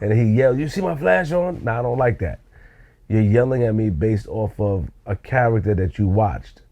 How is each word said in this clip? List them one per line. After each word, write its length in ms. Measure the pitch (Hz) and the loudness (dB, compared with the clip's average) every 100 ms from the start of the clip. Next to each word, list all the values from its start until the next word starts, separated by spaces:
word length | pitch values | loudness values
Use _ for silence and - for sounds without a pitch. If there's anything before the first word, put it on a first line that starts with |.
And 120 | 101 | 2
he 240 | 107 117 110 | 2 4 4
yelled, 220 | 131 127 | 4 2
You 100 | 151 | -2
see 120 | 190 | -4
my 160 | 190 160 | -4 -2
flash 360 | 175 185 165 | 2 2 2
on? 320 | 175 180 175 | -2 -2 -4
Nah, 140 | 117 113 | -4 -4
I 40 | |
don't 160 | 123 123 | -2 0
like 200 | 127 113 | 0 0
that. 200 | 87 - _ - - _ - _ _ | -6 -8 _ -20 -20 _ -20 _ _
You're 140 | 110 | 2
yelling 400 | 107 110 127 131 | 4 4 2 2
at 120 | 117 | 0
me 160 | 110 107 | 0 0
based 360 | 82 110 107 - | 0 0 -2 -4
off 320 | 110 104 - | -6 -6 -2
of 320 | 104 98 71 - - | -2 -2 -6 -12 -8
a 100 | 98 | -8
character 580 | - 135 120 113 104 | -4 0 2 2 0
that 240 | 101 92 - | 0 -2 0
you 100 | 104 | 0
watched. 540 | 98 107 58 - - _ | 2 0 -2 -12 -20 _